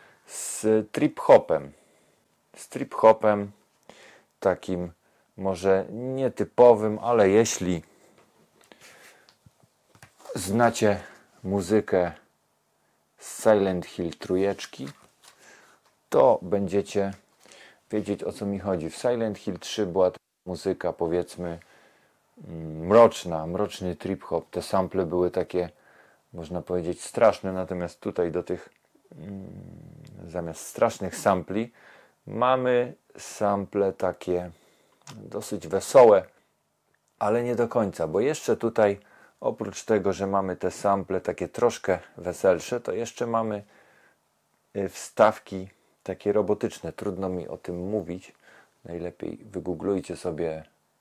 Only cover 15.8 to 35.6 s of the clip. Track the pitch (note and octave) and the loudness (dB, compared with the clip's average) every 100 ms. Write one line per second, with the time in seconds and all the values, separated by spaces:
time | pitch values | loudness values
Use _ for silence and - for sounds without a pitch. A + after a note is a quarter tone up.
15.8 | _ _ - D#3 C3+ G#2+ F2+ G2 G2 G2 | _ _ 0 4 6 4 0 -2 0 -2
16.8 | G2 G#2 G2 G2 _ _ - - - _ | -2 -2 -4 -6 _ _ -20 -20 -20 _
17.8 | _ G#2+ G2+ G2+ - - G2+ G2 G2 F#2 | _ -4 -4 -6 -6 -6 -6 -4 -4 -4
18.8 | D#2+ - B2 A#2+ A2+ G2 - F2+ - - | -4 -4 -2 0 -2 -6 -8 -8 -6 -4
19.8 | G2 F2 F#2 - _ _ - F2 G2 F2+ | -2 2 2 0 _ _ -10 -6 -4 -2
20.8 | F2 E2 E2+ F2 F2+ - F2 E2 - _ | -4 -4 -2 -2 -4 -8 -10 -10 -16 _
21.8 | _ _ _ _ _ - C3 E2 D#2+ D#2 | _ _ _ _ _ -20 -16 -12 -12 -8
22.8 | E2+ A2 A#2 - F2+ D#2+ D#2+ F#2 G2+ - | 4 8 8 4 -6 -6 -4 -4 -4 -6
23.8 | F2+ E2+ F#2 F#2+ - E2 - F2+ - G2 | -8 -6 -6 -6 -4 -6 -4 -10 -2 -2
24.8 | F#2 F#2+ F2 F2+ F2+ F#2 F2 F2+ F2 - | 0 -2 -2 0 0 -2 -4 -4 -4 -8
25.8 | _ _ _ _ _ F2 D#2+ F2 - F2+ | _ _ _ _ _ -14 -10 -8 -4 -4
26.8 | E2+ E2+ - - A2+ G2 G2 F#2 F#2 F2+ | -4 -8 -6 4 4 4 -2 -6 -6 -6
27.8 | F2 - A2+ F#2 F2 E2+ E2+ F2+ - _ | -8 -8 -8 -4 -2 -2 -6 -8 -10 _
28.8 | _ _ _ - F2+ G2 F#2 F#2 F2+ E2+ | _ _ _ -18 -14 -14 -14 -18 -18 -20
29.8 | - - - F#2+ F2+ E2+ E2+ D#2+ - - | -20 -20 -20 -20 -12 -8 -8 -10 -10 0
30.8 | A#2 - F#2+ - G#2+ F#2 E2+ G2+ A#2 _ | 0 0 -8 -2 2 2 0 -6 -6 _
31.8 | - - _ _ - G#2 B2 C3 B2+ B2 | -20 -20 _ _ -10 -2 0 2 2 0
32.8 | B2 - _ - - - G#2 G2+ F#2+ G#2 | -2 -8 _ -20 -16 -4 -2 0 -2 -2
33.8 | G2 F#2+ F#2 F2 - F2+ F2 F2 _ _ | -2 0 -4 -4 -4 -4 -6 -14 _ _
34.8 | _ _ - A2 G2+ - G#2+ G#2 | _ _ -20 -20 -12 -12 -8 -10